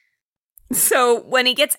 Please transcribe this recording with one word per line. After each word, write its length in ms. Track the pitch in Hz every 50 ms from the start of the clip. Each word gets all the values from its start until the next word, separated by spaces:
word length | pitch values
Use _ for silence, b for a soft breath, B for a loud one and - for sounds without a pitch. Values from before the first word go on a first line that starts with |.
| B B B B _ _ _ _ _ _ _ _ _ -
So 480 | 254 - - - 440 269 247 240 240 -
when 240 | - - 254 254 247
he 80 | 254 247
gets 220 | 269 294 - -